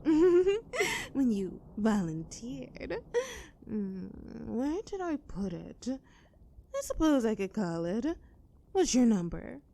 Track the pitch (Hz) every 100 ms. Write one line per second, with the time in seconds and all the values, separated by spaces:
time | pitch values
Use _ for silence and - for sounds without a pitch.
0 | - 311 349 349 370 392 453 508 392 -
1 | - - 269 208 185 - - - 214 208
2 | 175 160 160 - 233 269 254 - - 427
3 | - 453 508 - - - - 214 202 190
4 | 190 - - 226 226 214 269 320 453 392
5 | 359 302 - 165 196 175 170 - - 262
6 | _ _ - _ - - - 539 554 539
7 | 320 285 226 214 196 - 185 170 170 202
8 | 247 339 - - - _ _ 381 359 247
9 | 233 214 175 165 - 277 _